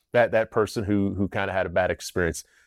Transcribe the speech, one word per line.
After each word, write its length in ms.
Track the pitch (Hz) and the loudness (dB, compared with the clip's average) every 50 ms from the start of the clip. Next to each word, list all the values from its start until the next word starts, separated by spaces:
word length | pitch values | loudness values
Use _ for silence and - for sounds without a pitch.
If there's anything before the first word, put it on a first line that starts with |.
| _ _ - | _ _ 2
that, 180 | 120 117 104 | 2 2 4
that 200 | 117 110 110 - | 4 0 0 0
person 340 | - 117 107 98 - 120 107 | 0 0 0 0 -2 -6 -2
who, 280 | 92 104 101 98 98 92 | 0 0 0 0 0 0
who 120 | 92 101 90 | -2 -4 -2
kinda 240 | - 104 98 98 | -2 -4 -4 -2
had 140 | 92 95 92 | -2 -2 -2
a 40 | 90 | 0
bad 220 | 85 95 92 87 | 0 0 0 0
experience. 540 | 87 - - - - 95 90 82 78 - - _ _ _ _ | -2 -4 -6 -8 -4 -2 0 0 -2 -4 -10 _ _ _ _